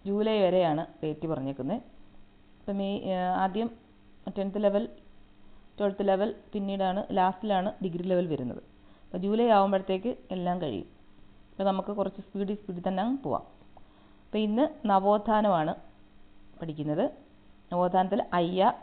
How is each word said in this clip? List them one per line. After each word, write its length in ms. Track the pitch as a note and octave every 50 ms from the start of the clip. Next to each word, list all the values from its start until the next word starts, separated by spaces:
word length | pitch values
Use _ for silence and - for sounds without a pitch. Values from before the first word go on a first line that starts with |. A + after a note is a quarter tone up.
| -
ജൂലൈ 340 | G3 G3 G#3 G#3+ A3 A3 G#3
വരെയാണ് 460 | F#3+ F3+ F3+ F#3 F3+ D#3+ D3 D#3 E3 - - - -
ഡേറ്റ് 220 | D#3 D3+ - E3+
പറഞ്ഞേക്കുന്നത്. 560 | D#3+ D#3+ - C3+ C3+ C3+ - B2 C#3 G3+ B3 - - - - - - - - - - - - - - - -
അപ്പം 160 | - - G3
മെയ്, 240 | G3 G3 G3 G3+ -
ഏ, 160 | - F#3+ F#3
ആദ്യം 540 | F3+ F3+ F3+ F#3 F#3 F#3+ F#3+ F#3 G#3+ A#3 A#3 - - - - - - - - - - - - - G3+
ടെൻത്ത് 260 | G3 G3 F#3+ G#3 G#3+
ലെവൽ, 240 | G3+ G3 G#3 A#3 - - - - - - - - - - - - - - - - - - -
ട്വൽത്ത് 300 | G#3 G3+ G3 G3+ G3+ G3
ലെവൽ, 260 | F#3+ F#3+ G#3 A3+ - - - -
പിന്നീടാണ് 520 | - G#3 G3 G3 G3 G3 F#3+ F#3 F#3 G3+ - -
ലാസ്റ്റിലാണ് 640 | F#3+ G3 F#3 F#3+ G3 - - G#3+ G3+ F#3 F#3 G#3 - - -
ഡിഗ്രി 180 | F#3 E3 E3+
ലെവൽ 240 | F3+ F#3+ F#3 F3+ F3+
വരുന്നത്. 360 | E3+ D3+ C3+ B2+ A#2+ - - - - - - - - - - -
അപ്പം 180 | - - F3+
ജൂലൈ 260 | F#3 G3 G#3+ A3+ A#3+ A#3+
ആകുമ്പോഴത്തേക്ക് 680 | A3 G3 G3 G3+ G3 F#3+ F#3+ - F#3+ F#3 F#3+ A#3+ - - - -
എല്ലാം 320 | F#3 F#3 F3 F3+ F3+ F3+
കഴിയും. 240 | E3+ C#3+ G#2+ F2+ - - - - - - - - - - - - - -
അപ്പം 160 | - - G3
നമുക്ക് 260 | G3+ - F#3+ F#3+ G3
കുറച്ച് 280 | G#3 G3+ F#3+ F#3+ G3 -
സ്പീഡിൽ 340 | G3 - - G3 G3+ G3 G#3+
സ്പീഡിൽ 280 | G#3 - - F3+ F3 F3+ F#3+
തന്നെ 140 | F#3+ F#3
അങ്ങ് 160 | G3+ A#3+ C4+ C4+ C4+
പോവാം. 180 | D3 A2+ - - - - - - - - - - - - - - - - - -
അപ്പം 120 | - - G#3+
ഇന്ന് 300 | G#3+ G#3 G#3+ A#3 D4 D#4 - - -
നവോത്ഥാനമാണ് 880 | G#3+ G3 F#3+ F#3+ G3+ G#3 G#3+ G#3 A3+ G#3+ G#3+ G#3+ G#3 F#3 E3 D#3 D#3 - - - - - - - - - - - - - - - - - -
പഠിക്കുന്നത്. 480 | E3+ E3 D3 D3+ D3 D3+ D3+ E3+ A#3+ D4 - - - - - - - - - - - -
നവോത്ഥാനത്തിൽ 500 | F3 F3 F3+ F3+ F3+ F#3 F#3 F#3 G3+ A#3+ - -
അയ്യ 400 | - F3 E3+ E3+ F3+ F#3 F#3+ A#3 - -